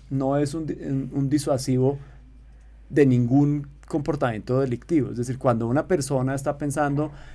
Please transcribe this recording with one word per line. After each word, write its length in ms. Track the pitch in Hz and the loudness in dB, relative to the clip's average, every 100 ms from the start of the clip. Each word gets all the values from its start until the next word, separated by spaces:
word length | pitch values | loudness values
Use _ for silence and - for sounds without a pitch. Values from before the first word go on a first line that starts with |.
| - | -6
no 280 | 135 135 143 | -4 0 0
es 160 | 147 | 0
un 120 | 160 151 | -2 -6
di-, 120 | - | -8
un, 300 | 156 135 131 | -4 -4 -4
un 160 | 139 139 | -4 0
disuasivo 680 | 147 151 127 131 127 131 139 - - - - - - - - - | 0 0 -2 0 2 2 0 -8 -20 -20 -20 -20 -20 -20 -20 -2
de 160 | 139 135 | 4 6
ningún 600 | 123 117 135 147 147 139 - - | 6 4 4 4 2 -4 -16 -6
comportamiento 720 | 160 147 147 131 107 104 127 | -4 -2 -2 -2 -2 -2 0
delictivo. 500 | 135 120 - 165 107 | 0 -4 0 0 0
Es 60 | 113 | -4
decir, 200 | 123 127 | -6 -2
cuando 300 | 135 113 117 | 0 2 2
una 180 | 139 160 | 0 0
persona 480 | 180 139 135 131 | 0 0 0 0
está 240 | 135 147 143 | -2 -4 -4
pensando 540 | 147 143 143 143 151 - - | -2 0 0 0 -2 -6 -18